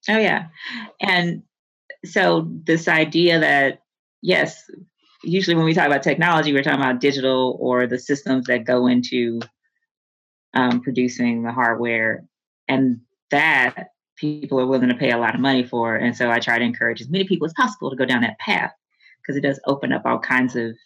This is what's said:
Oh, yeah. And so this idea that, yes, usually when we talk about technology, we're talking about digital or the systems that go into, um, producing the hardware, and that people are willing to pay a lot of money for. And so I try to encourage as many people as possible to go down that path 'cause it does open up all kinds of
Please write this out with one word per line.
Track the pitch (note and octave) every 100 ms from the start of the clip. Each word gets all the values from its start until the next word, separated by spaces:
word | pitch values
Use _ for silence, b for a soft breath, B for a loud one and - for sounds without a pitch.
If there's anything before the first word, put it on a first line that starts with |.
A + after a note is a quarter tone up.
| -
Oh, | A3
yeah. | G#3 D3+ E3 B B A#3+ G#3+ _
And | F#3+ F3+ F3 E3 - _ _ _ _ - E3+
so | G#3 F3+ E3+ E3 E3 -
this | D#3+ E3
idea | D#3+ D#3 D#3+ F3 E3
that, | D#3 C#3+ C3+ B2 _ _ _ _
yes, | - D3+ D3 - - - F#3 _ _ _
usually | - F3+ F#3 E3+
when |
we | D#3+
talk | D#3+ D3
about | C#3
technology, | D#3+ C3+ F3 E3 D3+
we're | C#3+
talking | C#3 C#3
about | C3+ B2
digital | C#3 C#3 C3 C3 B2+ B2
or | B2+ B2 B2
the | B2
systems | - C#3 - C3 B2
that | B2 A#2+
go | B2 B2
into, | B2 B2 B2+ A#2+ A#2 A#2 _ _ _ _ _ _ _ _ _ _
um, | - B2+ A#2+
producing | C3 B2+ B2 A#2+ A#2+ A#2
the | A#2
hardware, | A#2+ A#2 A#2 A#2+ A#2 A2 - - _ _ _ -
and | C3+ C3 A#2 _ _ _
that | C#3+ D#3 C#3+ B2+ - - _ _ _
people | D3+ D3+ C#3 C3+
are | B2+
willing | C3+ B2
to | B2
pay | C3+
a | A#2
lot | A2+ A2+
of |
money | C3 C3
for. | B2 A#2+ A#2 A2
And | A#2+ A#2+
so | B2
I | A#2
try | A#2 A#2
to | A#2+
encourage | A#2+ A#2 A2+
as | A#2+
many | F#3
people | F#3+ F#3 D#3
as |
possible | D#3+ A#3+ - C#3+
to | C3
go | B2+
down | B2
that | A#2+ -
path | - F#3+ - - _ b b b -
'cause | C#3
it |
does | C#3 C#3 -
open | C#3 C3
up | B2+ -
all | A#2+
kinds | - B2+ B2+ B2
of | A#2 A2+